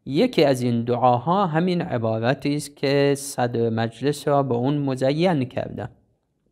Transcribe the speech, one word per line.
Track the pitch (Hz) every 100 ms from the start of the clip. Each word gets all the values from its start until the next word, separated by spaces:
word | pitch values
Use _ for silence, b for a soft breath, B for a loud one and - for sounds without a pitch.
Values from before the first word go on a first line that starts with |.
| -
یکی | 143 247 185
از | 143 127
این | 123 117
دعاها | 117 120 127 120 147 190 185
همین | 160 185 175
عبارتی | - 120 110 110 117 139 143 147
است | - -
که | 139 143 139 139
صدر | - - 120 120 117
مجلس | 113 113 - 135 147 151
را | 143
به | 139 120
اون | 127 147
مزین | 139 131 135 151 185 151 123
کردم. | - - - 107 - _ _ _ _ _